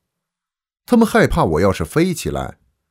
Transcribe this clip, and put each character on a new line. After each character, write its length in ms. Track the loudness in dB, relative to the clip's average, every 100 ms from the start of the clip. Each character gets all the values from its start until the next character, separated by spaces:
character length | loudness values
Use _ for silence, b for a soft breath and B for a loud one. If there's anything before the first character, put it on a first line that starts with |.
| _ _ _ _ _ _ _ _ 0
他 100 | 2
们 120 | 4
害 180 | 2 2
怕 180 | 2
我 160 | 0 2
要 120 | 0
是 100 | 0
飞 300 | -4 -2 -2
起 160 | -2 -6
来， 320 | -6 -8 -14 _ _ _